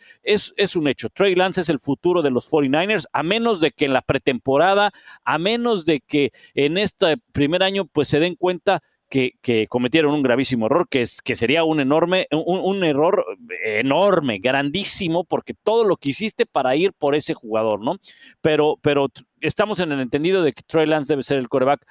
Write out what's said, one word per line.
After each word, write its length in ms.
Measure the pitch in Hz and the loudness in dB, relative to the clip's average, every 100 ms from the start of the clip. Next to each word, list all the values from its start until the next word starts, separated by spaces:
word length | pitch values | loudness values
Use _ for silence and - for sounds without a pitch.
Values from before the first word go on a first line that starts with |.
| - - | -8 -10
es, 320 | - 208 - - | -2 -2 -2 -2
es 200 | 190 175 | -2 0
un 120 | 147 | 0
hecho. 220 | 123 113 | -2 -4
Trey 240 | - 196 | 0 2
Lance 280 | 180 185 180 | 2 0 0
es 80 | 165 | -2
el 100 | 147 | -2
futuro 420 | - 135 175 175 | -2 -2 0 2
de 80 | 143 | 2
los 180 | 120 - | 0 0
forty-niners, 600 | 156 139 151 196 208 - | 0 2 0 0 -2 -2
a 120 | 127 | -4
menos 360 | 156 220 233 190 | -2 0 0 2
de 120 | 151 | 0
que 140 | - 143 | 0 0
en 80 | |
la 100 | 127 | 0
pretemporada, 880 | - 139 - 123 - 135 180 202 208 - - - | 0 -2 0 -2 0 2 4 4 0 -4 -20 -10
a 160 | - 147 | -4 -2
menos 440 | 185 240 240 208 156 | 0 -2 0 -2 0
de 140 | 147 | -2
que 300 | - 151 139 - - | 0 0 0 -4 -8
en 240 | - 139 175 | -2 0 0
este 400 | 208 - 175 143 _ | -4 0 0 0 _
primer 320 | - 143 180 | -2 0 2
año, 220 | 190 196 175 | 0 -2 -4
pues, 220 | 156 135 | -2 0
se 120 | 147 | 2
den 160 | 175 170 | 0 0
cuenta 480 | 180 180 - 180 _ _ - | -2 -2 0 -2 _ _ -6
que, 260 | 135 127 - | -2 -2 -4
que 260 | - 113 107 | -2 0 0
cometieron 460 | 123 123 160 147 | -2 0 2 2
un 80 | 147 | 2
gravísimo 440 | 127 120 131 123 110 | 2 0 0 0 0
error, 240 | 165 - | 0 0
que 120 | 135 | -2
es, 200 | 117 - | -2 -6
que 160 | - 117 | -6 -2
sería 260 | 117 160 | 0 2
un 160 | 160 156 | 2 0
enorme, 480 | 131 156 170 185 - | 2 2 2 0 0
un, 300 | 156 165 185 | -2 -2 -2
un 240 | 170 196 | -2 -2
error 400 | 170 143 165 190 - 98 120 87 | 0 2 2 0 -2 -8 -12 -10
enorme, 760 | 107 107 131 151 202 180 139 101 | -4 -2 0 2 2 2 0 -2
grandísimo, 840 | 123 139 143 170 196 - 175 165 | -2 0 -2 -4 -4 -4 -2 -2
porque 300 | 180 147 - | -2 -6 -6
todo 320 | - - 226 214 | -6 0 2 2
lo 100 | 160 | 0
que 140 | 143 | -4
hiciste 360 | 131 214 - 233 | -4 -4 -4 -2
para 300 | 151 131 143 | 0 0 2
ir 160 | 190 | 0
por 240 | - 143 147 | 0 -2 0
ese 180 | - | -2
jugador, 460 | 156 110 110 110 101 | -8 -4 -2 0 -2
¿no? 160 | 120 190 - - - _ | -4 -6 -10 -20 -20 _
Pero, 360 | 160 151 151 - | 0 2 2 0
pero 260 | 151 143 139 | 0 2 0
t-, 160 | - - _ | -4 -20 _
estamos 400 | 151 - 208 180 | -4 -2 -2 -2
en 140 | 170 | -4
el 80 | 139 | -4
entendido 420 | 123 143 165 190 | -4 -2 0 0
de 80 | 156 | 0
que 100 | - | -2
Trey 220 | - 160 156 | -4 0 2
Lance 280 | 156 135 | 0 0
debe 100 | 143 | -2
ser 140 | - 139 | -2 -4
el 100 | 123 | 0
quarterback 380 | 135 131 143 _ | 0 2 0 _